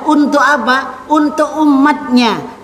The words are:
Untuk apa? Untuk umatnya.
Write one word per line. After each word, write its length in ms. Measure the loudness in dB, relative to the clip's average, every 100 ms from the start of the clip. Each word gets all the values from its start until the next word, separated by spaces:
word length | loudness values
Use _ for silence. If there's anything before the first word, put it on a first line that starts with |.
| 0
Untuk 360 | 0 2 2
apa? 640 | 2 0 0 -2 -2 -12 -2
Untuk 360 | 0 0 0 -4 0
umatnya. 800 | 2 2 2 0 0 0 0 -2 -8 -14